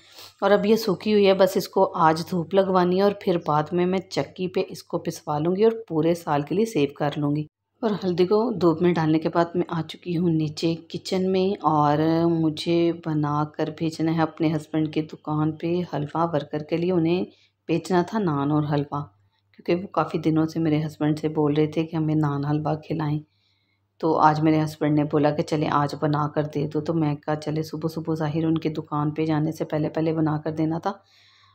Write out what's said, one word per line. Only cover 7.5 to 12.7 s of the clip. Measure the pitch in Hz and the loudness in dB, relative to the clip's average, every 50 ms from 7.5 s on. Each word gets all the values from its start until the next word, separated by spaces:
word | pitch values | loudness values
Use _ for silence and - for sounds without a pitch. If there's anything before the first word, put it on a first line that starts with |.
| _ _ _ _ _ - | _ _ _ _ _ -4
और | 254 214 208 | -2 -2 -2
हल्दी | 165 196 185 175 165 180 | 0 -2 -2 2 2 2
को | 180 214 214 226 254 220 | 4 4 2 2 0 0
धूप | 165 180 170 156 160 | 2 2 2 4 4
में | 175 175 175 | 2 2 2
डालने | 170 160 156 156 156 | 2 2 2 2 2
के | 156 170 | 2 0
बाद | - 175 170 170 - | 2 2 0 2 0
मैं | 180 170 - | -4 -4 -2
आ | 170 165 | -2 -6
चुकी | 160 156 - - - 180 175 | -6 -6 -10 -14 -8 -4 -2
हूँ | 160 180 170 | 0 2 2
नीचे | 160 156 156 151 151 - - 165 165 165 165 - | 2 2 0 -2 -4 -2 -2 -2 -2 -2 -6 -12
किचन | - 151 - - 190 185 185 190 | -12 -12 -6 -4 -2 0 0 2
में | 190 185 185 190 202 - - | 2 2 2 0 0 0 0
और | 151 156 147 147 147 147 151 156 160 165 165 170 170 | 0 2 4 4 4 4 2 2 2 2 2 2 2
मुझे | 170 165 160 156 151 156 - 170 | 2 2 0 0 0 -2 -2 0